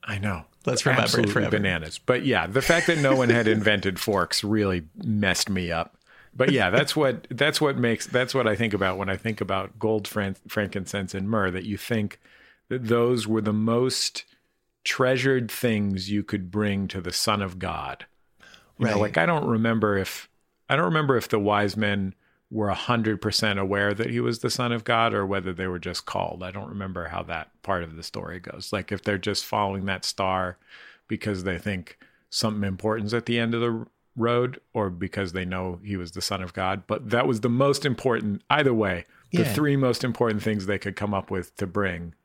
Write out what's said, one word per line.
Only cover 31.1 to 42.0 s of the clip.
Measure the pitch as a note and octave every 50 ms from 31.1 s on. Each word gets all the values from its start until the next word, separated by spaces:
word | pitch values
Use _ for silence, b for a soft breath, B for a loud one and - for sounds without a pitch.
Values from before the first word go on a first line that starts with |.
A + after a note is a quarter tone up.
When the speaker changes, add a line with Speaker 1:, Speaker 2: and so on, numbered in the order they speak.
| A2+ G#2 - A2 G2+ F#2 F2+
Speaker 1:
they | F#2+ F2+ F2
think | - G#2 G2+ F#2 E2+ - - b b b b b b b
something | - - - A2 G#2+ G#2 G2+
important's | G2 F#2+ F2+ - A2 G#2+ A2+ G#2 G#2 A#2
at | A#2 A2+
the | - A#2+ A#2
end | A#2 A2+ A#2
of | A#2
the | A#2+ A#2+ A2+ A2+ A2+ _ _ _ _ _ _
road | - A2+ A#2 A#2+ A#2+ B2 B2+ B2+ - _ _
or | _ A#2 G#2 F#2+
because | F2+ E2+ F#2 F#2+ - G#2 G2+ F2+
they | E2 F#2+ F#2
know | F2+ F#2 F#2 F#2 F#2 F2+ E2+
he | G2 G#2 G2+
was | F#2 F2 E2
the | - G2
Son | - - G#2 F#2
of | F#2 F2
God. | - - F#2 F#2 G2 G2 F#2
But | - G#2+ - - G2+
that | A2+ A#2+ B2+
was | C#3+ B2+ G#2+
the | G#2 B2
most | A#2 B2 C#3 C#3 C#3+ C#3 -
important, | D3 B2 - - C3+ A#2 A#2 A2 G#2+ G2+ G2 _ _
either | C#3 D3 D3 C3+ A#2+
way, | A2 G#2+ G2 F2+ F2 - b b b b b
the | - E3+
Speaker 2:
Yeah. | - B2+
Speaker 1:
three | G#2 - D3+ D3 C#3
most | C#3 C3+ B2+ A#2+ - -
important | B2+ A2+ - B2 A#2 G#2+ G#2
things | - A2 G#2+ G#2 F#2+
they | F#2+ G2+ F#2+
could | - G2+ F#2
come | - G#2 G#2 G2+
up | G2 F#2 -
with | - F#2 F2 - _
to | - G#2
bring | F#2 F2 G#2 G2+ F#2+ F2 F2